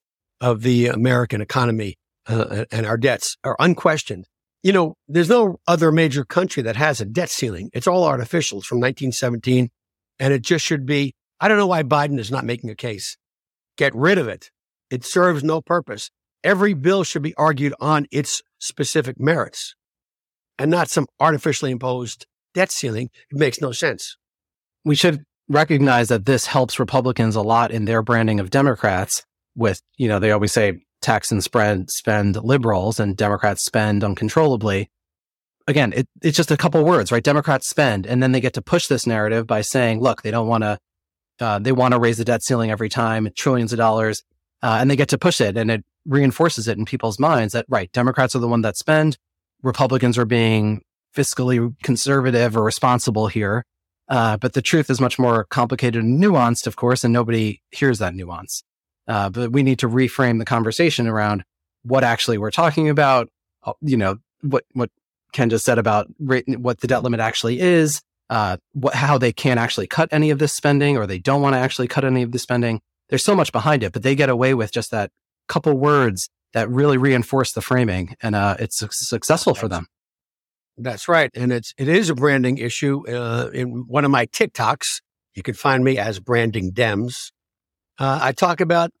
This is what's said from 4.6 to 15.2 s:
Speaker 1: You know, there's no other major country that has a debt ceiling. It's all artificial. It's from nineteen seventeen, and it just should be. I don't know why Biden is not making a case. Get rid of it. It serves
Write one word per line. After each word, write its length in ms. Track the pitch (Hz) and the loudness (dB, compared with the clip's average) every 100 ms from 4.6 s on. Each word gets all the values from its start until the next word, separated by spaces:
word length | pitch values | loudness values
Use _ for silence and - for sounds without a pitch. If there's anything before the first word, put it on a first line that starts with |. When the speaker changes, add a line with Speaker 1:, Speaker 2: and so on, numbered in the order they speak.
Speaker 1:
You 80 | 185 | 0
know, 240 | 196 160 - - | 2 0 -6 -4
there's 180 | 160 165 | 0 2
no 320 | 240 202 170 - | 4 2 -2 0
other 240 | 170 160 | 2 4
major 320 | 160 156 139 | 4 2 0
country 400 | - 175 185 - | -2 -2 -2 -4
that 140 | 117 110 | -4 0
has 240 | 151 120 | 0 -2
a 40 | 104 | -4
debt 240 | 135 175 | -4 -4
ceiling. 400 | - 117 87 98 | -4 -6 -6 -8
It's 120 | 123 175 | -4 0
all 200 | 180 160 | 2 2
artificial. 540 | 131 113 170 - 101 | 0 -2 -2 -4 -6
It's 80 | - | -4
from 120 | 123 | -2
nineteen 320 | 123 131 131 | -2 -2 -6
seventeen, 600 | - 123 117 127 127 123 _ _ _ _ - | -4 -4 -2 0 2 0 _ _ _ _ -4
and 160 | 135 | 0
it 80 | 139 | 0
just 220 | - 165 | 0 -2
should 220 | - 156 131 | 0 -4 -2
be. 300 | 143 139 - _ - | -2 -2 -6 _ -2
I 80 | 202 | 2
don't 80 | 208 | 4
know 100 | 196 | 2
why 160 | 170 | 0
Biden 340 | 135 147 151 139 | 2 0 0 -2
is 140 | 107 | -4
not 140 | 131 117 | -6 -4
making 240 | 123 117 | -6 -8
a 60 | 101 | -10
case. 420 | 120 101 - - _ _ _ _ _ - | -10 -10 -12 -14 _ _ _ _ _ -2
Get 180 | 143 | 0
rid 240 | 117 160 196 | 2 2 2
of 120 | 117 | 0
it. 220 | 90 - _ _ _ - | -8 -16 _ _ _ -10
It 140 | 127 | -10
serves 400 | - 180 | -2 2